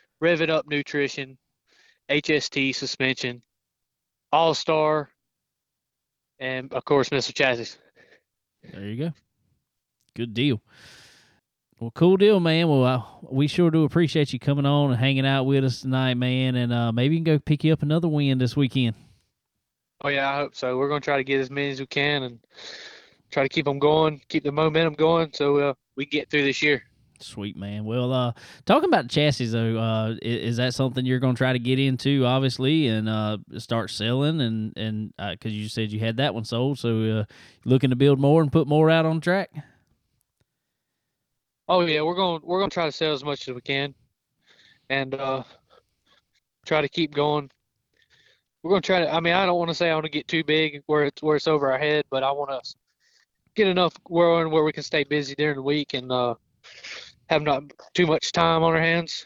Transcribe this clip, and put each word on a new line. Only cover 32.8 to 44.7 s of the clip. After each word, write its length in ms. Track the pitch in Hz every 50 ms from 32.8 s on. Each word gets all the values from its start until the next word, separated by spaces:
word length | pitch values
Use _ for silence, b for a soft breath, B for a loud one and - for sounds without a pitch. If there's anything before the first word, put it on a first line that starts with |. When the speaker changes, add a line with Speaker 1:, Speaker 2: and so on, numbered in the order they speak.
| 151
Speaker 2:
and, 220 | 120 110 110 107 110
uh, 300 | 110 107 107 107 107 104 - - - -
start 320 | - - 117 113 104 -
selling? 500 | - - 104 113 123 131 143 151 160 160
And, 320 | 131 113 110 110 107 110 - -
and, 340 | 107 110 107 107 107 - - -
uh, 160 | 101 101 85
'cause 160 | 101 - 113
you 180 | 107 107 107 107
said 220 | - 113 113 107
you 80 | 107 104
had 200 | 113 113 113 113
that 140 | 139 147 95
one 120 | 117 107
sold, 340 | - 117 117 127 139 143 127
so, 240 | - 120 113 110 110
uh, 220 | 110 110 110 104 - B B B B B B B
looking 260 | 113 127 135 - 131
to 60 | 127
build 240 | 123 139 143 143 131
more 200 | 139 139 151 165
and 120 | 160 143 -
put 160 | 165 151 131
more 200 | 147 151 160 160
out 160 | 165 165 160
on 160 | 160 160 165
track? 300 | 147 175 180 196 185 - - 151 B B B B B B _ _ _ _ _ _ _ _ _ _ _ _ _ _ _ _ _ _ _ _ _ _ _ _ _ _ _ _ _ _ _ _ _ _ _ -
Speaker 1:
Oh, 120 | 180 185 175
yeah, 160 | 165 151 151 151
we're 140 | 165 175
gonna, 240 | 180 196 180 170 160 147
we're 160 | 160 175 185
gonna 100 | 196 190
try 140 | - 180 165
to 60 | 151 135
sell 200 | - 165 156 151
as 100 | 131 135
much 240 | 147 143 - - -
as 60 | 127
we 60 | 123 -
can 320 | - 139 139 143 143 135 _ _ _ _ _ _ _ _ _ b b b b b b